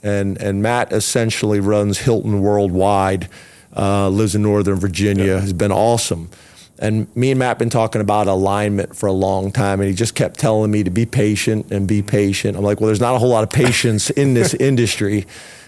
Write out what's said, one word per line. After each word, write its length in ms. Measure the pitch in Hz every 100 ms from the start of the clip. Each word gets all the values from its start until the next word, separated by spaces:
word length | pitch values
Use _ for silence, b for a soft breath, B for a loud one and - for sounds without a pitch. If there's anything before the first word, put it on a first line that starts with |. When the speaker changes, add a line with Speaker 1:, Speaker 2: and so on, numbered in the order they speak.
Speaker 1:
And, 340 | 104 101 98 95
and 240 | 101 98
Matt 300 | 110 120 -
essentially 680 | 104 - 123 113 - 107 104
runs 400 | 98 104 101 95
Hilton 400 | 127 113 107 101
Worldwide, 880 | 98 104 101 92 98 98 95 95 90 B B B B -
uh, 320 | 101 101 98
lives 240 | 98 107
in 80 | 104
Northern 340 | 104 104 98 95
Virginia, 480 | 98 80 104 98 98
Speaker 2:
Yeah. 60 | 95
Speaker 1:
has 120 | 98
been 180 | 90 104
awesome. 560 | 98 110 117 - 85 85 - B B B B
And 320 | 107 110 101
me 160 | 117 131
and 80 | 131
Matt 200 | 127 110
been 100 | 117
talking 320 | 120 113 107
about 260 | 101 104 98
alignment 680 | 95 98 101 104 98 87 -
for 100 | 101
a 60 |
long 400 | 95 95 95 98
time, 280 | - 101 98
and 80 | 98
he 40 |
just 200 | 95 113
kept 260 | - - -
telling 300 | 131 110 107
me 120 | 104
to 80 | 92
be 140 | 92
patient 680 | 117 131 107 107 - 107 -
and 160 | 101 98
be 140 | 104
patient. 560 | 101 104 101 98 107 98
I'm 60 |
like, 180 | 101 101
"Well, 60 | 110
there's 160 | 107
not 120 | 123
a 40 | 127
whole 100 | 127
lot 140 | 113
of 80 | 110
patience 580 | - 123 117 120 107 -
in 240 | - 139
this 220 | 123 92
Speaker 2:
<laughs> 140 | 120 135
Speaker 1:
industry." 560 | 127 113 - 101 104 92 B B B